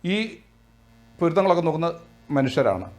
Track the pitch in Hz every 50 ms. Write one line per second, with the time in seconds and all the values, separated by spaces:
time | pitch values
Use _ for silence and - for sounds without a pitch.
0 | - 175 196 214 226 220 - - _ _ _ _ _ _ _ _ _ _ - -
1 | - - - - 175 165 160 190 190 190 175 170 165 165 151 160 165 170 170 -
2 | - - - - _ - 151 139 135 127 127 151 131 110 95 92 95 - -